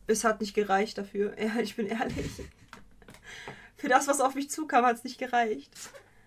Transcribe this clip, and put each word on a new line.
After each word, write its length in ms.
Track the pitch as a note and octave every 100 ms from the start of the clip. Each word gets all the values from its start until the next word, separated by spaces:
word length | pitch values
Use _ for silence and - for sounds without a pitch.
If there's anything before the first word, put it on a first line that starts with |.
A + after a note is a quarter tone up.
| -
es 160 | A3
hat 160 | A3+ G#3+
nicht 120 | G#3
gereicht 440 | G#3+ G3+ G3 G#3+ -
dafür. 380 | G3 G3 G3+ -
<laughs> 40 |
Ja, 200 | A3 A3+
ich 160 | G#3+ -
bin 120 | G3
ehrlich. 440 | A3+ - - D3 - - - - - - - - - - - - - - -
Für 140 | C#4+
das, 180 | C4 C#4+
was 140 | C#4+
auf 140 | C4 C4+
mich 140 | C#4
zukam, 360 | - D4+ C4+ B3
hat's 180 | A#3
nicht 140 | B3+ -
gereicht. 520 | B3 A#3+ A3+ G#3+ - - - - - -